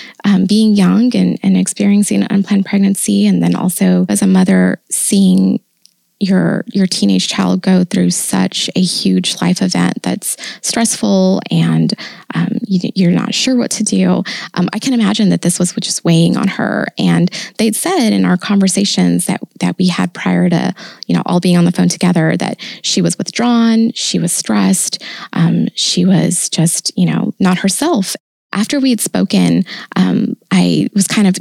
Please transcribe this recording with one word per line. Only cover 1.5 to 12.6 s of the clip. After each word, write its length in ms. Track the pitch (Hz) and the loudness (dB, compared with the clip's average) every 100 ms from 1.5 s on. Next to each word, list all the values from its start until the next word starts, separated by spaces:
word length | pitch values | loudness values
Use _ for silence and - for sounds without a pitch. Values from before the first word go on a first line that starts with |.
| 185 | 0
experiencing 640 | 185 - 202 202 202 196 | 0 -2 2 2 2 0
an 60 | - | 0
unplanned 360 | 196 190 196 190 | -2 0 0 0
pregnancy, 600 | 196 196 196 - 202 208 | 0 0 0 0 2 2
and 160 | 180 | 2
then 140 | 170 175 | 2 0
also 480 | 185 - 185 180 180 | -2 0 2 2 2
as 100 | 202 | 0
a 60 | 196 | 2
mother 560 | 185 185 - 92 - _ | 4 4 4 2 -2 _
seeing 720 | - - 98 185 95 - - - _ _ _ _ - | -6 0 2 4 4 2 -2 -6 _ _ _ _ -6
your, 440 | 190 185 170 - - | 0 2 2 -2 -4
your 180 | 202 190 | -2 0
teenage 400 | - 202 185 - | 0 0 2 0
child 360 | - 185 185 | -2 0 0
go 200 | 190 185 | 2 2
through 260 | 180 190 175 | 2 0 0
such 600 | 175 - - 185 - - - | 0 -2 -2 -2 -4 -4 -2
a 40 | |
huge 600 | 180 - 196 185 175 - | -2 0 0 0 0 -2
life 180 | 175 180 | -2 0
event 400 | 185 180 190 - | 0 0 -2 -2
that's 320 | 180 180 - - - - | -6 -6 -6 -10 -12 -10
stressful 760 | - 233 226 - 214 196 185 190 - | -6 -2 -2 -2 0 2 2 0 0
and, 440 | 165 165 160 160 - - - - | 0 2 2 0 -2 -10 -18 -8
um, 240 | 165 170 - | -4 -2 -2